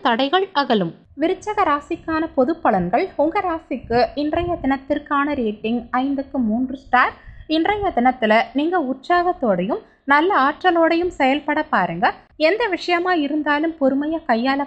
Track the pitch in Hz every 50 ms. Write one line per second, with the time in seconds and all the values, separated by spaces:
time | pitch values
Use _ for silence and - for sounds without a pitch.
0 | - 262 233 226 269 277 311 370 392 392 - - 220 - 233 208 180 165 - -
1 | _ _ - 277 294 330 370 370 - 415 427 427 381 320 285 294 285 - 339 330
2 | - - 320 311 330 320 - - 254 254 330 - - 285 220 185 175 175 180 262
3 | 381 381 - - 285 320 330 415 381 359 320 320 - - 294 247 - - 233 240
4 | 247 - - 269 294 302 311 330 339 349 339 339 - 262 269 269 269 - 294 294
5 | 294 - 294 277 277 294 294 269 233 214 208 214 - 220 233 240 233 - - 254
6 | 262 277 277 269 269 269 - 269 240 214 214 240 262 262 262 269 - - - 247
7 | 269 415 453 - - - - - - - 311 320 330 381 415 415 403 359 - 247
8 | 240 262 254 254 226 214 214 226 226 - - 269 302 330 359 359 294 254 262 262
9 | - - 349 349 349 359 349 - 269 226 190 175 180 202 320 440 - - _ _
10 | _ - 277 294 311 381 415 302 262 277 302 - - 370 349 339 330 320 330 330
11 | 359 370 - - 285 262 269 294 285 - 294 302 302 - - 214 180 170 165 170
12 | 208 - - - - _ _ - 302 311 381 440 480 427 359 - - - 349 339
13 | 349 370 370 339 285 277 302 311 294 302 294 294 311 330 320 - 269 262 277 277
14 | 294 302 - 220 220 - 233 226 240 262 269 277 285